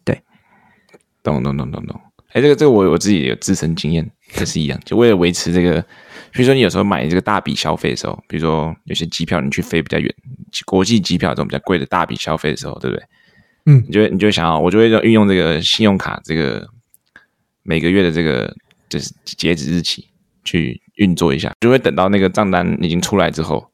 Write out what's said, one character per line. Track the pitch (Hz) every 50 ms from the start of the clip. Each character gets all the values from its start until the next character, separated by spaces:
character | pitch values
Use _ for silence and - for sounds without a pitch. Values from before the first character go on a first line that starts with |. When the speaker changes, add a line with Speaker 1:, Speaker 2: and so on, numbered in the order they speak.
| _
Speaker 1:
对。 | - - - _ _ _ _ _ _ _ _ _ _ _ _ _ _ _ _ _ _ _ _ -
Speaker 2:
懂， | - 73 67 64
懂， | 69 69 67
懂， | 64 62
懂， | - - -
懂。 | - - - - _ _ _ _ _
哎， | - 113
这 | 131 147
个， | 143
这 | - 151
个 | 143
我， | 120 101 95 85
我 | 78 85
自 | - 101
己 | 104 82 69
有 | 64 57
自 | - - - 95
身 | - - 80 82
经 | 82 - 73
验， | 82 82 78 - - _ _ _ - -
也 | 90
是 | 80 - 82
一 | 76 69
样。 | 65 - -
就 | - 98
为 | 110 120 117
了 | 104 90
维 | 87 87
持 | 87 - - 87
这 | 85 90
个， | 87 87 80 80 - - - - - - - - - -
比 | - -
如 | 123
说 | 131 135
你 | 135
有 | 117 87
时 | 78 95
候 | 101
买 | 101 90 67 64
这 | 78 85
个 | 92
大 | - 107 104 95
笔 | - - 71
消 | - - 76 82
费 | - - 78
的 | 62 -
时 | - -
候， | - - - -
比 | - 78
如 |
说 | 80 80 78 78 76 80 80 - _
有 | - -
些 | - 85 82
机 | - - 85
票 | 80 92 82
你 | 67 71
去 | - -
飞 | 85 - 85 82
比 | - -
较 | - 80
远， | 71 - - _ _ - 131 - - - - - -
国 | - 98 92 95
际 | 101 117 110
机 | 87 - 87 82
票 | 95 85
这 | 60
种 | - 73 -
比 | -
较 | 73 -
贵 | - 95 82
的 | 67 -
大 | - 87 82
笔 | - 60
消 | - - - 78 78
费 | - 76
的 | 67
时 | - -
候， | 71 - -
对 | - 65
不 | 52
对？ | 50 - _ _ _ _ _ _ _ _ _ _ _ -
Speaker 1:
嗯。 | 156 143 127 110 -
Speaker 2:
你 |
就 | 78 104
会， | 107 -
你 | - 92
就 | 101 107
会 |
想 | 101 - 82
要， | 82 80 78
我 | 80 90
就 | 92 110
会 | 113 113 113 -
运 | - 113
用 | 113 110 104 101
这 | 95
个 | 90 80 80 80 80
信 | 85 - - - 110
用 | 104 98 92
卡， | - - - - -
这 | 71 80
个 | 80 78 67 57 50 50 - - _ _ _ _ _ _ _ _ - _ _ _ _ _ _ _ _ _
每 | - 80 80
个 | 76 85
月 | 92 101
的 | 92 85
这 | 78 82 85
个， | 78 67 62 50 50 50 - _ _ _ _ _ -
就 | - 73
是 | 69 - - _ _
截 | - - - - 82 85
止 | 78 67 71
日 | 85 87
期 | 82 - - - - _ _ _ _ _ _ _ -
去 | - - 87 76 64 60 - _ _ _
运 | - 104 95 85
作 | 78 87 80 67
一 | 76
下， | - - - -
就 | - 120
会 | 131 127
等 | 117 - 69
到 | 85 92 98
那 | 101 101
个 | 95 92
账 | - - 107 98
单 | 92 87 90 90 87 -
已 | 87 82
经 | 82 87
出 | 87 - 104 95
来 | 87 76
之 | 71 78
后， | 80 78 76 58 - _